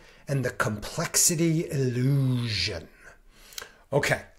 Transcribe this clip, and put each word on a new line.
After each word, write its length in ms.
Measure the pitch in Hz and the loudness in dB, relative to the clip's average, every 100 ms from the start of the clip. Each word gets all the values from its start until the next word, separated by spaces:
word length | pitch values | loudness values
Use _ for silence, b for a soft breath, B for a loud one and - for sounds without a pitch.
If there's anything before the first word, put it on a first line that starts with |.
| b b b | b b b
and 160 | 139 | -2
the 60 | 123 | -2
Complexity 1200 | - 120 107 - - 165 - - 165 170 160 - | -2 -4 -4 -6 -6 -2 2 2 4 2 2 0
Illusion. 1160 | 139 127 123 131 139 131 123 120 101 90 85 - - - - - B B B B B B | -2 0 2 2 2 2 0 0 -2 -2 -6 -12 -20 -20 -20 -20 B B B B B B
Okay, 340 | 143 - 131 - | 0 2 -2 -4